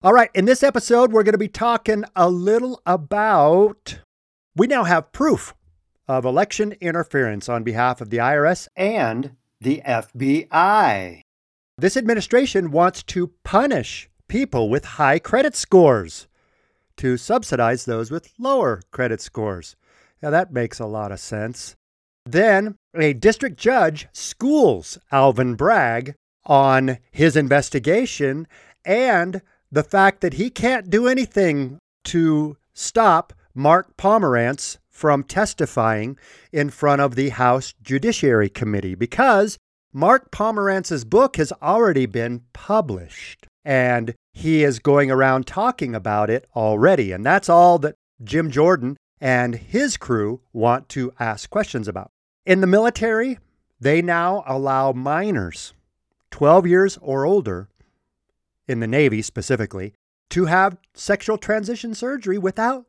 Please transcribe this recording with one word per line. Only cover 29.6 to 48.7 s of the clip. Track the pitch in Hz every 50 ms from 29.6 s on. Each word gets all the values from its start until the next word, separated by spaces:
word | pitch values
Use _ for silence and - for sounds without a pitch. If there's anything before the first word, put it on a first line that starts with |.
| _ _ 139
the | 147 151
fact | - - 196 190 196 196 _
that | - 175 139
he | - 202 247
can't | - - - 240 254 240 202 185
do | 170 214 240 247
anything | 262 254 254 - _ 202 196 175 151 143 135 127 135 160 _ _ _ _ _
to | - - 170 165 160 156 151 151 151 147 _ _ _ _
stop | - - - - 226 226 208 170 160 - _ - _ _ _ _
Mark | 131 135 147 165 180 190 _ _
Pomeranz | - - 196 214 226 196 151 127 120 117 120 139 - - - - _ _ _
from | _ - - 156 143 139 139
testifying | _ - 180 214 202 - - 170 - - - 117 113 110 107 107 120 135 _ _ - - - _ _ -
in | 156 143 147
front | - - - 147 143 143
of | 143 139 123
the | 123 135 139
House | 117 117 127 123 123 135 127 - - _
Judiciary | 107 - 131 139 135 226 226 - - 143 120 110 104 98
Committee | _ - 113 107 104 101 98 95 92
because | 90 113 120 - - 254 269 233 196 208 220 202 - _ _ _ _ _ _
Mark | _ 135 151 190 240 262 _ _
Pomeranz's | - - 208 220 226 208 202 196 190 190 180 - 170 143 117
book | 110 113 208 262 - -
has | - 156 - - _ -
already | 151 185 226 233 208 165 135 131
been | 117 98 117 117 117 120 120 _ _ _
published, | - - - 202 220 202 143 104 92 87 80 - - - - - _ _ _ _ _ _
and | 147 139 131 127 123 123 120 117 113 117 _ _ _ _
he | - - 160 160 156 151
is | 143 131 117
going | _ 147 143 143 143 135
around | 131 131 135 135 131 131 127
talking | - - 185 208 247 254 - 160 127 117
about | 110 92 107 104 104 104 104
it | 113 127 - _ _
already. | 120 110 107 107 104 117 170 196 151 120 95 92
And | 90 104
that's | 135 170 202 - -
all | 170 170 175 180 175 170
that | 139 151 151 _ _ _ _ _ 120
Jim | 101 110 156 170 156
Jordan | 127 135 151 170